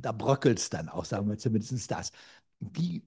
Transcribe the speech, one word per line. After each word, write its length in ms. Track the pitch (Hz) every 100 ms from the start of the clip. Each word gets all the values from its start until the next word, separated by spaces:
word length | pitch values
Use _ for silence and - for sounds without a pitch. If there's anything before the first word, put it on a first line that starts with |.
da 100 | 127
bröckelt's 580 | 113 117 139 131 110 -
dann 180 | 80 80
auch, 160 | 87
sagen 240 | 87 104 104
wir 100 | 104
zumindest 520 | 127 110 107 127 -
das. 180 | 90 - - - - _ _
Wie 460 | 104 - 175 165